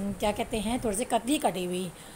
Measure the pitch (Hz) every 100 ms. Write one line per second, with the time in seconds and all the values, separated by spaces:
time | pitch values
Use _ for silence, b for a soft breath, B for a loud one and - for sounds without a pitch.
0 | 196 185 208 208 226 226 214 247 233 190
1 | 247 233 233 302 220 180 180 180 180 -
2 | B